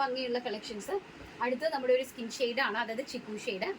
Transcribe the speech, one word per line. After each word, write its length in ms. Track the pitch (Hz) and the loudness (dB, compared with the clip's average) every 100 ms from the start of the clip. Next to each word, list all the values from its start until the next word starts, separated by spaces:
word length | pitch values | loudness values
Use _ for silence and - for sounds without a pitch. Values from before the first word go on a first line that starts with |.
ഭംഗിയുള്ള 380 | 269 254 254 247 247 | 2 2 0 0 0
കളക്ഷൻസ്. 500 | 208 - 214 196 392 - - - - | -4 -4 -6 -2 -2 -4 -12 -16 -2
അടുത്തത് 260 | 240 254 320 285 | 0 2 2 2
നമ്മുടെ 180 | 254 254 | 6 6
ഒരു 80 | 262 | 4
സ്കിൻ 180 | - 226 - | -4 -6 0
ഷെയ്ഡാണ്, 400 | 240 233 240 214 | 2 4 2 2
അതായത് 220 | 220 226 277 | 0 -2 -4
ചിക്കു 220 | 247 - 214 240 | -6 -6 -6 -4
ഷെയ്ഡ്. 240 | 190 220 | 0 -2